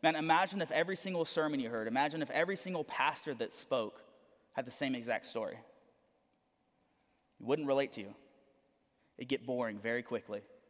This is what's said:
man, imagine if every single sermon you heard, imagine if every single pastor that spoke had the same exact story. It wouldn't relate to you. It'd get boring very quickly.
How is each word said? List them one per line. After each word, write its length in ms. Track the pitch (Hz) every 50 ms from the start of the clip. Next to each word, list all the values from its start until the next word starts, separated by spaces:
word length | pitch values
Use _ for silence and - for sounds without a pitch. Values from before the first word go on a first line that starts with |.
| -
man, 120 | 160 160
imagine 480 | 156 156 160 160 165 190 190 190 202 170
if 80 | -
every 260 | - 151 165 175 190
single 280 | 185 - 196 185 170 165
sermon 340 | - - - 156 151 151 139
you 100 | 127 113
heard, 180 | 120 113 107 113
imagine 340 | 113 131 139 151 147 160 151
if 80 | -
every 260 | - 147 165 170 196
single 280 | 185 - 185 185 170 151
pastor 500 | - - - 127 147 156 - - 160 139
that 180 | 117 117 104 -
spoke 520 | - - - 139 127 110 104 - - - - - - - _ - _ _ _ _
had 140 | - 131
the 40 | 123
same 240 | 120 - 147 135 131
exact 320 | 123 117 117 113 110 -
story. 320 | - - 117 110 98 - - - - - - _ _ _ _ _ _ _ _ _ _ _ _ _ _ _ _ _ _ _ _ _ _ _ _ _ _ _ _ _ _ _ _
It 40 | -
wouldn't 220 | 110 135 156 151
relate 260 | 139 139 135 139 139 -
to 100 | - 101
you. 120 | 101 104 - - - - _ _ _ _ _ _ _ _ _ _ _ _ _ _ _ _ -
It'd 100 | - 127
get 160 | 135 123 113
boring 360 | 120 127 123 120 113 107 104
very 240 | 101 113 117 120 120
quickly. 380 | - 123 110 - - 107 101 - - - - _ _